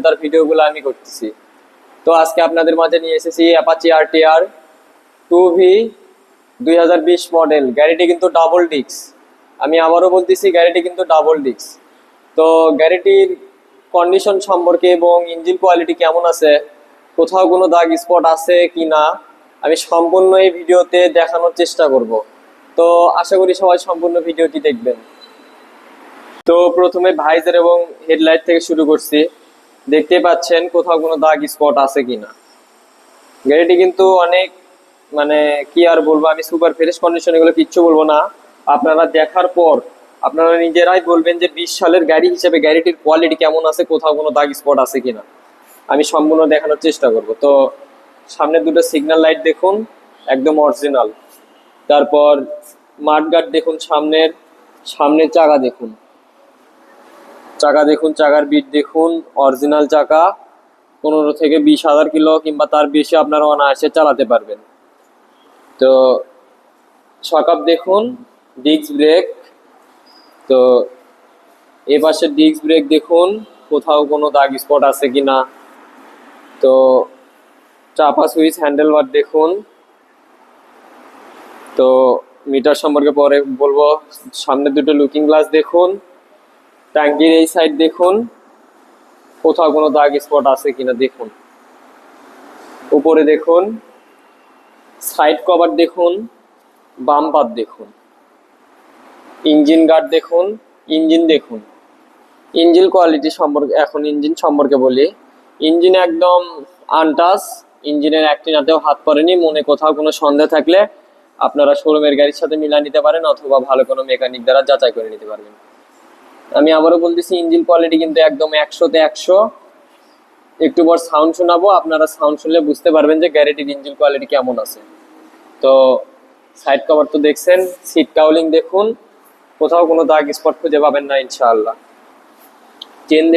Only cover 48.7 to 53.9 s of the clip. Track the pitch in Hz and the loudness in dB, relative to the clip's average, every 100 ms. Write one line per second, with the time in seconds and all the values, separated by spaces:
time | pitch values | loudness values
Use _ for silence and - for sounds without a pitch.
48.7 | 156 165 156 151 160 160 160 160 156 185 | 0 0 -4 -2 0 2 0 -2 -2 -2
49.7 | 208 226 _ _ _ - 135 143 151 147 | -2 -8 _ _ _ -6 -2 0 0 0
50.7 | 147 147 131 107 - _ _ _ _ _ | -2 -4 -2 -4 -6 _ _ _ _ _
51.7 | _ - 147 143 147 147 143 127 - - | _ 0 0 2 2 2 2 -2 -14 -18
52.7 | _ _ _ 147 151 156 165 160 160 165 | _ _ _ -2 -2 0 -2 -2 -4 -4
53.7 | 156 - | -6 -4